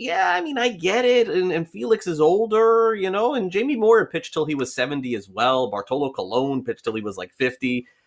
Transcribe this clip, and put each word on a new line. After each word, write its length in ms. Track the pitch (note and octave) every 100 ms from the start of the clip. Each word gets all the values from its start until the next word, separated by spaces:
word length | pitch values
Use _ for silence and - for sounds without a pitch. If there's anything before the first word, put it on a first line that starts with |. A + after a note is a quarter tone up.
yeah, 320 | E3 F3+ F3+
I 60 | F4
mean, 180 | E4 C4+
I 120 | B3
get 340 | G3 F#3 A3+
it. 240 | B3 A#3+ A3+
And, 240 | E3+ F#3
and 160 | E3 E3
Felix 400 | - - A3 F#3
is 120 | D#3
older, 720 | D#3 F#3+ A3+ G#3+ A3 A3+ A3+ G#3+
you 120 | F#3+
know, 260 | G3 A#3+
and 160 | C#4 F#3
Jamie 260 | F#3+ C4 B3
Moore 280 | G#3+ A3+
pitched 280 | - E3+ -
till 120 | D#3+
he 120 | D3+ C#3+
was 180 | B2
seventy 400 | - C3 C#3+ B2+
as 140 | A2 G2+
well. 420 | F#2+ A#2+ C3 A#2+
Bartolo 420 | G2+ - C#3 C#3
Colon 520 | C3+ F#2+ A#2+ C#3 C3+
pitched 180 | B2+ G#2+
till 140 | - A2
he 40 |
was, 160 | G#2 F#2+
like, 160 | F2+
fifty. 540 | - B2+ B2+ B2+ B2 A#2+ _